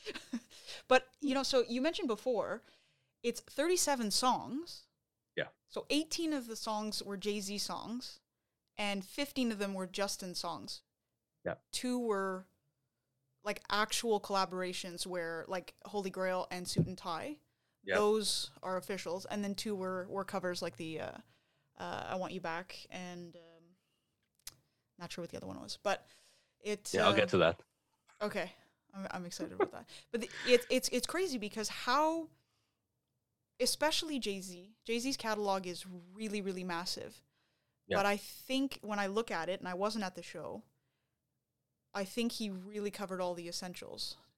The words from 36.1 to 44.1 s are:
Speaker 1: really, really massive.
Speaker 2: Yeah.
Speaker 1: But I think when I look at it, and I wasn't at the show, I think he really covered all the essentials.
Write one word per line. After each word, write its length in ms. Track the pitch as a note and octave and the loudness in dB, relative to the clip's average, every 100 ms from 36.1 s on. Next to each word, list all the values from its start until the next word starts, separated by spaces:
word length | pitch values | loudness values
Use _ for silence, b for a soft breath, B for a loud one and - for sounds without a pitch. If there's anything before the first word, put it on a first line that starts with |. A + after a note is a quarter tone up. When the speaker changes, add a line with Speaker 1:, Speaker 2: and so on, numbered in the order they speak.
Speaker 1:
really, 260 | F#3+ A3 G#3 | -8 -4 -2
really 220 | G3 F#3 | -2 -4
massive. 560 | F#3 E3+ F3+ - - - _ _ _ _ _ _ - | -2 -2 -2 -6 -8 -14 _ _ _ _ _ _ 0
Speaker 2:
Yeah. 80 | G3 | 4
Speaker 1:
But 80 | G3 | 4
I 100 | G3+ | 2
think 640 | - - - C4 C4+ - | -2 -16 -2 0 0 -2
when 160 | G#3 G#3 | -4 0
I 80 | G3 | 2
look 240 | G3+ A#3 | 0 0
at 180 | F#3+ D#3+ | -2 0
it, 120 | F#3+ | -2
and 80 | F3+ | -4
I 60 | |
wasn't 300 | F3+ G#3 A3 | 0 0 0
at 100 | F#3+ | -4
the 80 | F#3 | -6
show, 400 | E3+ E3+ D#3 G#3 - _ _ _ _ _ _ _ _ _ _ _ _ | -12 -10 -8 -8 -12 _ _ _ _ _ _ _ _ _ _ _ _
I 100 | G3 | -6
think 280 | F#3+ - A#3 | -4 0 0
he 180 | - G#3+ | 0 -4
really 400 | F#3+ F#3+ G#3 G#3 | -4 -6 -4 -4
covered 300 | F#3+ G3 F#3 | -4 -6 0
all 140 | F3+ | 0
the 140 | F3 E3+ | -2 -6
essentials. 680 | F3 F3+ F3 - - - | -6 -6 -10 -12 -6 -6